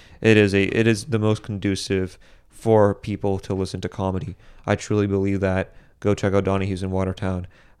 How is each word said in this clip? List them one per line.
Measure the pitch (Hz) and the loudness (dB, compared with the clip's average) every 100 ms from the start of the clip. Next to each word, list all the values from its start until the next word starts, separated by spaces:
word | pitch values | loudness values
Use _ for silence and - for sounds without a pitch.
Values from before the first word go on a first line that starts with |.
| - - | -20 0
it | 113 107 | 4 6
is | 104 | 6
a, | 98 | 4
it | 98 - 113 | 2 2 2
is | 107 - | 0 -2
the | 113 | -2
most | 107 107 | 0 -2
conducive | - 101 101 95 - 98 92 - - - _ | -4 -6 -4 -4 -2 -4 -4 -10 -20 -20 _
for | - 113 110 104 | -6 2 4 4
people | 98 - 101 101 95 | 2 -6 -4 -4 -4
to | - | -4
listen | 95 95 92 | -4 -4 -6
to | 95 | -8
comedy. | - 95 92 73 85 - - | -6 -4 -4 -6 -12 -18 -10
I | - 104 | -4 -4
truly | - 107 101 | -2 0 0
believe | 98 98 98 | 0 0 0
that. | 95 92 95 - - _ | 0 -2 -4 -10 -20 _
Go | 101 | -2
check | 101 104 | 0 0
out | 98 | 0
Donahue's | 95 98 95 95 | 2 0 -2 -4
in | 95 | -4
Watertown. | 95 92 92 95 92 92 - _ _ | -2 -2 -4 -4 -6 -8 -16 _ _